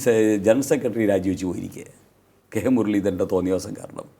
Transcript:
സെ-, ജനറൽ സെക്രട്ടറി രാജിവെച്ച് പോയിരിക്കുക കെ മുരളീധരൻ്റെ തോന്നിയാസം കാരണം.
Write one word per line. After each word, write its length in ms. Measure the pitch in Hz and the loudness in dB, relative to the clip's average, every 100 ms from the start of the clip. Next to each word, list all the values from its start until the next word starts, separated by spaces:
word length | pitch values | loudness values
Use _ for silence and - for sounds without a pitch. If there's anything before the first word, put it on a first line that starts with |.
സെ-, 340 | 123 113 107 104 98 | 4 4 4 4 4
ജനറൽ 200 | 127 135 | 2 2
സെക്രട്ടറി 340 | 143 120 113 104 | 0 0 0 0
രാജിവെച്ച് 340 | 98 95 87 92 | 0 0 -2 -4
പോയിരിക്കുക 360 | 85 92 - - - _ _ _ _ _ | -6 -10 -12 -18 -20 _ _ _ _ _
കെ 120 | 110 127 123 | -4 0 2
മുരളീധരൻ്റെ 520 | 104 101 98 95 95 | 2 0 0 -2 0
തോന്നിയാസം 400 | 92 90 92 104 - | 0 0 -2 -4 -12
കാരണം. 280 | 87 - - | -14 -16 -18